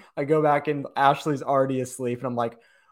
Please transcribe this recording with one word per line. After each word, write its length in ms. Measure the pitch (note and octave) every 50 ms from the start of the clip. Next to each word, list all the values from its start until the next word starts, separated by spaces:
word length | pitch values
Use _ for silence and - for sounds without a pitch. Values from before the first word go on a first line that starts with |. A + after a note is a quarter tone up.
| - _ -
I 80 | - D3
go 180 | C3+ D#3 D#3
back 260 | D3+ D3 C#3+ C3 C#3+ D3+
and 180 | D3 C#3+ C3 - -
Ashley's 460 | C3+ C#3 C#3 C#3+ - - D#3+ D3 B2+
already 380 | D3+ C3+ C#3 C3+ C3+ C3+ C3 B2+
asleep, 380 | B2+ B2 - - B2+ A#2+ B2 A#2+
and 80 | -
I'm 100 | B2 A#2+
like, 220 | A#2+ A#2 A#2 - - _ _ _ _ _ _